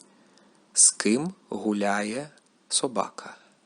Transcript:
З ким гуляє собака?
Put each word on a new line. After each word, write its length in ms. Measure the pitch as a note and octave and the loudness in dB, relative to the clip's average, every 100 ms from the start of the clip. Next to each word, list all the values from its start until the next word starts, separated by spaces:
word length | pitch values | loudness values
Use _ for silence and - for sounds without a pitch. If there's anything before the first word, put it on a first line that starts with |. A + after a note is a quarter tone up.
| - _ _ _ - _ _ | -20 _ _ _ -20 _ _
З 180 | - - | 4 4
ким 420 | - G2+ A#2 E3+ F#3 - | 4 2 2 0 -8 -10
гуляє 800 | G2+ G#2+ G#2 G2+ G2+ G#2 A#2+ D3+ - _ _ - | -4 0 0 2 0 -2 -6 -8 -14 _ _ -4
собака? 680 | - C#3 A2 - - - - - _ | -2 0 -2 -4 -6 -16 -18 -20 _